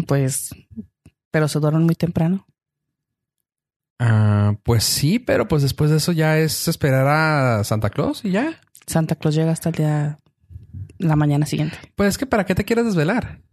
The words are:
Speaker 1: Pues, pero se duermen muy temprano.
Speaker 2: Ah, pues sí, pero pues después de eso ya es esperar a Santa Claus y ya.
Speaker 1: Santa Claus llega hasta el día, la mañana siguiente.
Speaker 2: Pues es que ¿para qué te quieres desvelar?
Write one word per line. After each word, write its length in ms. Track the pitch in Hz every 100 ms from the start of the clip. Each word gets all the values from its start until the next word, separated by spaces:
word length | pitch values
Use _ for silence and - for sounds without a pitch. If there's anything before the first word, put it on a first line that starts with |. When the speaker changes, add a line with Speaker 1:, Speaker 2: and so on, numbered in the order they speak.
| 165
Speaker 1:
Pues, 440 | 139 131 - - - _ 113 101 _ - _ _
pero 180 | 160 151
se 120 | 156
duermen 240 | 151 160
muy 100 | 165
temprano. 520 | 165 165 170 165 190 - _ _ _ _ _ _ _ _ _ _ _ _ _ _ -
Speaker 2:
Ah, 560 | 120 110 107 104 104 104
pues 200 | - 120
sí, 340 | - - 147 233
pero 280 | - - 226
pues 160 | 156
después 280 | 139 - 151
de 80 | 156
eso 140 | 165
ya 260 | 165 156 156
es 300 | 160 - -
esperar 380 | 165 147 131 139
a 580 | 151 156 151 131 110
Santa 260 | 101 110 107
Claus 340 | - 277 302
y 60 | 202
ya. 280 | 190 311 - _ - -
Speaker 1:
Santa 280 | 165 160
Claus 200 | 160 156
llega 180 | 156 160
hasta 160 | 160 165
el 40 | 160
día, 420 | 151 151 147 151 _ _ _ - - - - -
la 180 | 170 151
mañana 300 | 147 143 151
siguiente. 320 | 151 156 - -
Speaker 2:
Pues 160 | - 202
es 80 | -
que 80 | 269
¿para 180 | -
qué 100 | 180
te 100 | 185
quieres 200 | 208 233 233
desvelar? 540 | 180 151 233 - - _